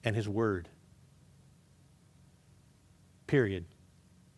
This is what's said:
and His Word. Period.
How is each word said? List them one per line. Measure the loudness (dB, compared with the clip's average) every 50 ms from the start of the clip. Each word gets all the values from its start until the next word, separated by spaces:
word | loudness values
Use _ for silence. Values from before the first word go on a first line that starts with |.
| 0
and | 0 0
His | 0 -2 -2
Word. | 0 0 2 2 0 -2 -4 -10 -18 -20 -20 -20 -20 -20 -20 -20 -20 -20 -20 -20 -20 -20 -20 -20 -20 -20 -20 _ -20 -20 -20 -20 -20 -20 -20 -20 -20 -20 -20 -20 -20 _ _ -20 -20 -20 -20 -20 -20 -20 -20 -20 -20 -20 -20 -20 -20 -20 -6
Period. | 0 2 2 2 2 -2 -6 -8 -12 -18 -20 -20 -20 -20 -20 -20 -20 -20 -20 -20 -20 _